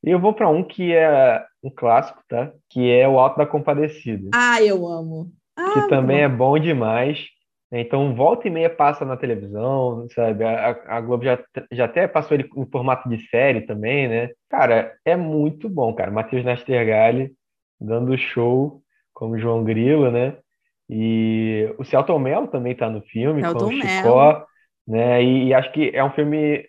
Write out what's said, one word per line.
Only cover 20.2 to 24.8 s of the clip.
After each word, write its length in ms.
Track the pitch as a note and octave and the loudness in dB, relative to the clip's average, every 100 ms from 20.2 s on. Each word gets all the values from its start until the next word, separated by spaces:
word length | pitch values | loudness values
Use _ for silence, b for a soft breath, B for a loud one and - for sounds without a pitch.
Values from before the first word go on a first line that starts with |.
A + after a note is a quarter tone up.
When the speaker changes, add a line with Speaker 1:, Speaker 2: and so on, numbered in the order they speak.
| C3 - _ _ _ _ _ | -2 -6 _ _ _ _ _
Speaker 1:
E 840 | A2 A2+ A2+ A2 A2 A2 A2 A2 - | -6 -2 0 0 0 -2 -2 -4 -6
o 60 | |
Celton 360 | B2 C3+ - E3 | -2 0 2 0
Mello 280 | C3 E3+ C#4 | 0 -2 -4
também 280 | C3+ B2 B2 | -6 -6 -4
tá 140 | A2+ | -6
no 120 | A2 | -6
filme, 400 | - A2+ C3 D3+ | -8 -4 -2 -2
Speaker 2:
Celton 180 | E3+ E3+ G#3 | -2 -2 -2
Speaker 1:
como 60 | C4+ | -2
Speaker 2:
Mello. 100 | G3 | -4
Speaker 1:
Chicó, 580 | F#3+ G#3 B2+ C#3+ D#3+ - b b _ | 0 4 6 6 4 -4 b b _